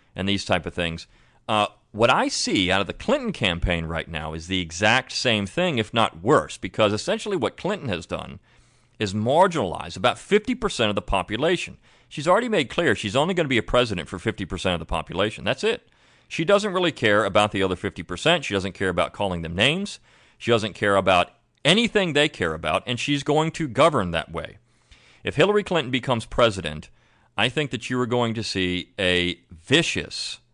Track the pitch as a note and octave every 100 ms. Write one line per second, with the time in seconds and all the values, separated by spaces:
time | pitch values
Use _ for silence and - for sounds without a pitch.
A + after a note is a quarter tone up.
0 | _ - G2 G2 - F2+ E2+ F2+ E2+ E2
1 | - _ _ _ - G#2+ G#2 - _ G2+
2 | A#2+ D3+ C#4 - - D3+ F2 F#2+ G2 -
3 | - C#4+ A#3+ D#3+ G2 F2+ G2 E2+ D#2+ E2
4 | - D#2 D#2 D#2+ D#2+ F#2 E2 E2 G#2+ B2+
5 | - - B2+ G#2+ G2 - F3+ B2+ A2 A#2
6 | G#2+ E2 F#2+ C#3 D2 - F#2 - G#2+ G#2
7 | - A3 G#3+ F#3 G#2 - F3 G3+ C#3+ F2
8 | - E2 - - _ _ _ _ _ -
9 | G#2 G#2 A2+ D3+ F#3+ E3 F#2+ E2 D#2+ F#2+
10 | A2 - - G#3 G#3 B3 G#3 - A2 -
11 | - G2 F2+ G#2+ D#3+ F3+ - - _ _
12 | _ - D3 G3 B3 G#3 B2+ - E3 G2+
13 | G#2 A#2 E3 F3 D3+ B2 - B2 B2 F2+
14 | - F#2 A2+ G2+ F#2+ F#2 F#2+ E2+ D#2+ E2
15 | D2+ F2 G#2+ F2 F2+ B2+ G#3+ - _ _
16 | _ _ - - D#3+ G3+ G#3 F#3 F3 -
17 | A2+ G#2 G2+ G2+ G#2 G2+ F#2+ F2+ G2 -
18 | E2 F2 D#3 E3+ C3+ G2+ F#2+ - F#2+ F2
19 | D#2+ - G2+ F2 E2 F2 B2+ F3 G#2 -
20 | _ _ _ _ - A#2 G#2 E2 G#2 G2
21 | F#2+ F2+ F2 _ _ _ C#3+ G3+ A#3 G#3+
22 | F3+ C#3+ D3+ - E2+ D#2+ D#2 F2+ - A#2+
23 | - C#3+ C#3 D3 D#3+ - D3+ A2+ E3+ C#3
24 | F2 E2 - D#2+ - - _ _ _ -
25 | _ _ - A2 F#3 G#3 G3+ F3 B2+ B2
26 | B2 A#2 - - A#2+ F#2+ D#2+ D2+ - _
27 | _ _ _ - A#2 D#3 C#3+ A#2+ - B2+
28 | A#2+ B2 A#2 A2+ G#2 G2 F#2 F2+ - -
29 | F#2 F2+ F2 - - E2 - D3 D#3 -
30 | - - - - _